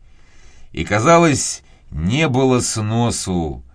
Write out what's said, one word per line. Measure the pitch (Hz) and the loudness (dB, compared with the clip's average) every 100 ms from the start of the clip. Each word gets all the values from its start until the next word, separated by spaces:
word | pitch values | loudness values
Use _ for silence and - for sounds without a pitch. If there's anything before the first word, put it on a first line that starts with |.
| - - - - - - - | -20 -20 -20 -20 -20 -20 -14
И, | - | -8
казалось, | 165 202 151 170 170 135 - - - - - | -2 0 4 6 4 0 -4 -10 -16 -20 -16
не | 73 85 131 160 | -6 -2 0 0
было | 127 131 123 | 2 2 2
сносу | 120 113 107 117 117 - - 90 78 62 - | 0 -4 -2 0 -2 -2 -4 -4 -4 -8 -14